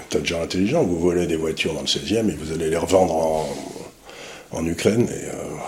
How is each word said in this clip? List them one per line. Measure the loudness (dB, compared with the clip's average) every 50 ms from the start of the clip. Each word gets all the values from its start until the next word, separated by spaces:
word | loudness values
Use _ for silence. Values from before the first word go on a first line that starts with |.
| -8 -4
tas | -4 -2
de | -2
gens | 0 -2 -2
intelligents, | -2 -2 0 2 2 4 4 4 2
vous | 2 2 2
volez | 4 4 4 4 2 2
des | 0
voitures | 0 0 -2 -2 0 -2 -2 -2
dans | -2
le | -2 -2
seizième | -2 -2 -2 0 0 2 2 0
et | 0
vous | -2 -4 -6 -4
allez | -2 0 0
les | 0 0
revendre | 0 4 6 6 6 6 4
en, | 2 2 2 2 0 0 -2 -4 -6 -8 -10 -12 -12 -14 -16 -18 -20 -20 -20 -18 -18 -16 -16 -16 -18 -16 -10
en | -6 -4 -2
Ukraine, | -2 0 2 2 2 4 4 2 0
et, | 0 -6 -8
euh, | -8 -8 -8 -8 -8 -8 -8 -6